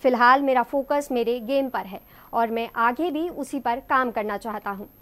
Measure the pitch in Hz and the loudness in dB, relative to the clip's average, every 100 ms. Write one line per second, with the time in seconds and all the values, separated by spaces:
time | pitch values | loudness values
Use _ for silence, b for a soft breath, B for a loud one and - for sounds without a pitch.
0 | 247 240 240 269 277 254 233 285 262 285 | 0 6 6 6 4 2 2 -2 0 -2
1 | 294 247 233 247 220 277 269 202 190 185 | 0 -2 0 -2 0 0 0 -4 -8 -14
2 | _ B B 233 233 226 233 - 233 247 | _ B B -2 0 -2 -4 0 0 0
3 | 339 294 349 285 269 277 233 247 - 269 | -4 -2 -6 -6 -8 -6 -4 -4 0 0
4 | 254 220 214 202 226 208 202 196 208 - | 0 -2 -4 -6 -6 -8 -8 -10 -12 -20